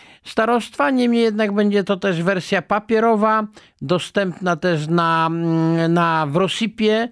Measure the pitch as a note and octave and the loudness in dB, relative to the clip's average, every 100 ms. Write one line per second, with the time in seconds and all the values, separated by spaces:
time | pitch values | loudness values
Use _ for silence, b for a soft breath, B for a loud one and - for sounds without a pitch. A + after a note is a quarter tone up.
0 | B B - - A3 A#3+ G#3+ - C#4+ C4 | B B -6 -2 2 0 -2 -2 0 2
1 | B3 A#3 A3+ G#3+ G#3+ G3+ G#3 G3+ F#3+ G3 | 2 2 2 0 -2 2 2 2 0 -2
2 | G3 E3 E3+ G3 - G3 - G#3 G#3+ A3 | 0 0 0 -2 -2 -4 -2 -4 0 0
3 | A3+ A3 A3 A3 G#3+ B B B C#3 F3 | 2 2 2 0 -4 B B B -4 -2
4 | - - G3 E3 F3+ E3+ F3+ E3 D3+ E3+ | -2 -4 -4 -4 -4 -2 0 -2 0 0
5 | E3 E3 E3 E3 E3+ E3 D#3+ E3 E3 E3+ | 2 0 0 -2 0 0 2 2 2 2
6 | E3+ D#3+ D3+ D3+ F#3+ - A3+ - G#3+ A3 | 2 0 0 0 -2 -2 -6 -2 0 0
7 | A#3+ | -2